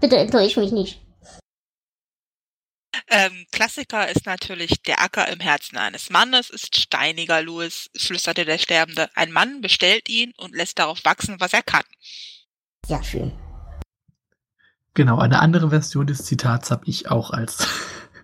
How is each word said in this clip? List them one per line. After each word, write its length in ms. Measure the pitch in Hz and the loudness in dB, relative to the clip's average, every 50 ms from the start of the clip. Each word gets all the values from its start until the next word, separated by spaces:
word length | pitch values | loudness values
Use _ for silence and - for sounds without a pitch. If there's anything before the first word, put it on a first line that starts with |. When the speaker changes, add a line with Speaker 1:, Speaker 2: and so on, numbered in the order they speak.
Speaker 1:
bitte 160 | - 240 254 202 | 4 4 6 4
enttäusch 400 | 127 214 240 254 190 208 - 247 | 4 4 4 4 4 4 2 0
mich 160 | 208 - 233 | 0 2 0
nicht. 280 | 214 190 - - - - - _ _ _ - - - _ _ _ _ _ _ _ _ _ _ _ _ _ _ _ _ _ _ _ _ _ _ _ _ _ _ _ _ _ _ - - - - | 0 -2 -2 -6 -12 -20 -20 _ _ _ -20 -20 -20 _ _ _ _ _ _ _ _ _ _ _ _ _ _ _ _ _ _ _ _ _ _ _ _ _ _ _ _ _ _ -10 -10 -2 2
Speaker 2:
Ähm, 380 | - 208 196 190 180 180 180 _ - | 4 4 4 2 0 -6 -12 _ -4
Klassiker 560 | - 220 233 - - 269 - - 220 196 156 | -2 -2 -2 -2 -4 -10 -6 -2 -2 -2 0
ist 160 | 180 - - | 0 0 -2
natürlich: 560 | 208 185 185 - - 190 175 170 165 - - | -2 -4 -6 -8 -8 -8 -6 -2 -2 -2 -2
„Der 200 | - - 147 - | 0 0 0 2
Acker 280 | - 185 - - 185 - | 2 2 0 0 -2 -2
im 100 | 175 175 | -4 -4
Herzen 380 | 180 180 147 143 - - - 127 | 0 0 0 0 -2 -6 -6 -6
eines 320 | 104 101 92 - - - | -6 -6 -6 -8 -6 0
Mannes 400 | 190 175 220 254 262 247 240 - | 2 2 4 4 2 0 0 -2
ist 260 | - 214 - - - | -6 -14 -8 -4 -2
steiniger, 640 | - - - - - 135 151 160 160 170 160 165 160 | -2 0 0 -2 -2 -2 -2 -2 -4 -2 0 0 0
Louis“, 480 | 160 165 170 165 170 170 165 - - - - | 0 -2 -6 -8 -8 -8 -8 -10 -14 -12 -8
flüsterte 480 | - - - 185 170 - 175 165 - 175 | -6 -6 -4 -4 -4 -4 -2 -2 -2 -2
der 140 | 156 156 170 | 0 -2 -2
Sterbende. 500 | - - 175 160 165 160 165 - 160 - - | 0 2 2 2 2 2 0 -2 -4 -2 -2
„Ein 160 | - 165 165 | -2 -2 0
Mann 300 | 165 165 185 240 277 285 | 2 2 2 2 0 -4
bestellt 480 | 226 185 - - - 180 202 247 - - | -2 0 2 4 4 4 4 2 0 -2
ihn 240 | 220 226 233 240 - | -2 -2 -2 -4 -6
und 180 | - 180 185 - | -14 -18 -10 -8
lässt 260 | - 175 - - - | -6 -6 -4 -2 0
darauf 260 | 175 151 160 - - | 0 0 -2 0 0
wachsen, 320 | 156 - - - - 202 175 | 0 0 0 -2 -8 -4 -4
was 140 | 185 180 - | -2 0 0
er 100 | 220 - | 0 2
kann.“ 220 | - - 151 - _ _ _ - - - - - - - - _ _ _ _ _ _ _ _ - | 2 2 0 0 _ _ _ -20 -20 -20 -18 -18 -18 -20 -20 _ _ _ _ _ _ _ _ -8
Speaker 1:
Sehr 180 | - 156 139 - | -6 -6 -6 -6
schön. 280 | - - - - - - - - - - - - - - - - - _ _ _ _ _ _ _ _ _ _ _ _ _ _ _ _ _ _ _ _ - - | -6 -6 -6 -6 -6 -8 -10 -14 -16 -16 -16 -16 -16 -14 -14 -14 -16 _ _ _ _ _ _ _ _ _ _ _ _ _ _ _ _ _ _ _ _ 2 4
Speaker 3:
Genau, 220 | 143 123 117 - | 4 6 6 4
eine 200 | - 120 127 - | 4 4 6 6
andere 320 | - 160 165 175 160 156 | 6 6 6 6 4 4
Version 360 | 147 151 143 - - 143 143 143 | 2 2 0 0 -2 -2 0 0
des 160 | 143 131 - | -2 -4 -4
Zitats 480 | - 139 123 - 127 117 120 - - | -4 -2 0 2 0 0 0 0 -2
hab 160 | 123 120 - - | -4 -4 -2 -4
ich 240 | - - - - | -6 -6 -4 -2
auch 200 | - 120 110 - | -2 -2 0 -2
als 360 | - 120 113 113 - - - - - - - - - - - - - - | -4 -4 -4 -6 -4 -4 -4 -4 -4 -6 -8 -10 -14 -16 -18 -20 -20 -20